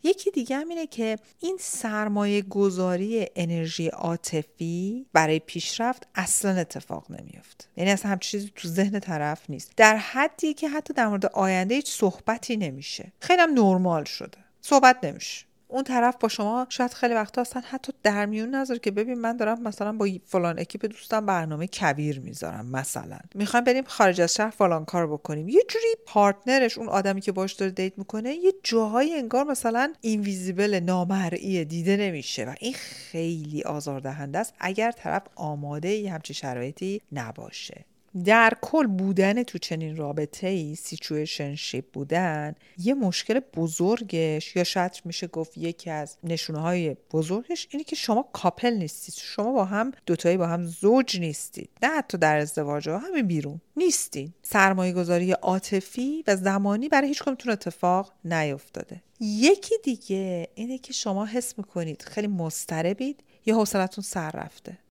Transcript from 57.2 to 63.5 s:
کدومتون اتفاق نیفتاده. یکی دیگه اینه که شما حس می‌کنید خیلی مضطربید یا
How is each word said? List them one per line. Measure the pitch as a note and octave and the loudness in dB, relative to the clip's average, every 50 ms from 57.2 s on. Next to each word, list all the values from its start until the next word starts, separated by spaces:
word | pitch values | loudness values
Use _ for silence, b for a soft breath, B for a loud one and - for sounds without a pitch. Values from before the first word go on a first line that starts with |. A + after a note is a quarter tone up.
کدومتون | - - C4+ B3+ - B3 | -2 -4 -4 -4 -2 -2
اتفاق | A3 G3+ - F#3 E3 - - F3+ F3+ F#3 G3 - _ _ _ | -2 -2 -2 -8 -8 0 2 2 2 2 0 -4 _ _ _
نیفتاده. | E3+ E3+ D#3+ D#3 D3+ C#3 C#3 - - _ - - _ - F3 _ _ _ _ | -4 0 0 0 0 -2 -6 -8 -12 _ -12 -12 _ -14 -18 _ _ _ _
یکی | A#3 G#3+ G#3 G#3+ A#3 D4+ G4+ G4+ G4 - A#4 A4 - | -6 -4 0 4 6 6 6 6 4 -2 -2 -2 0
دیگه | C#4+ B3 - - - G3 F#3+ F#3+ F#3 F3+ F3 E3 - _ | -2 -4 -4 -4 -4 -4 -2 -2 -2 -4 -4 -6 -8 _
اینه | - G#3+ A#3+ C4 B3+ | -10 -8 -8 -8 -8
که | - - B3+ | -10 -8 -8
شما | - - A3 F#3+ F#3+ G#3 | -6 -4 -2 -2 -2 -2
حس | G#3+ G#3+ B3 A#3+ - - - | -2 -4 -4 -6 -6 -8 -10
می‌کنید | G3+ - _ F#3 E3+ D#3+ D3+ - | -12 -8 _ -6 -6 -6 -6 -10
خیلی | - - - - G#3 G#3 | -14 -10 -6 -4 -2 -2
مضطربید | G3+ F3+ E3+ D#3+ D#3 - - - F3 D#3+ E3 F3 G3+ G3+ B3+ C4+ C#4+ _ b b b b b | -2 -2 -2 -4 -4 -8 -8 -6 -4 0 0 0 0 -2 -4 -6 -6 _ b b b b b
یا | - | 2